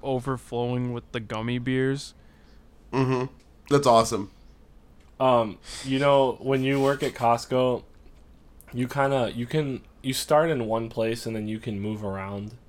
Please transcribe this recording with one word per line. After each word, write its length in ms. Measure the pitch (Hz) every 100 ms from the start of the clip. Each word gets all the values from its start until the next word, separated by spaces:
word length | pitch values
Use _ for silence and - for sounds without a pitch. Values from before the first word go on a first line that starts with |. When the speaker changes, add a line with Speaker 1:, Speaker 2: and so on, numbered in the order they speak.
Speaker 1:
overflowing 880 | 139 131 123 127 - 120 120 123 123
with 180 | 120 -
the 80 | 120
gummy 380 | 107 110 113 123
beers. 540 | 123 131 131 139 - - - - - - - - -
Speaker 2:
Mm-hmm. 420 | 131 131 131 131 - - - -
That's 180 | 143 139
awesome. 440 | 113 113 110 104 - - - - - - - - -
Speaker 3:
Um, 400 | 131 123 113 92 - - 135
you 140 | 135
know, 400 | 143 139 135 -
when 220 | 135 135
you 180 | 131 139
work 220 | 135 139
at 100 | 143
Costco, 720 | - 117 117 - 127 127 120 - - - - - - - - -
you 140 | 120 123
kinda, 440 | 143 139 135 117 117
you 100 | 120
can, 360 | 156 143 127 - -
you 120 | 135
start 360 | 131 - 151 165
in 160 | 147 113
one 240 | 113 113
place 380 | 117 113 113 -
and 80 | 110
then 120 | 107
you 120 | 110
can 200 | 123 104
move 240 | 104 107
around. 520 | 104 95 95 101 104 117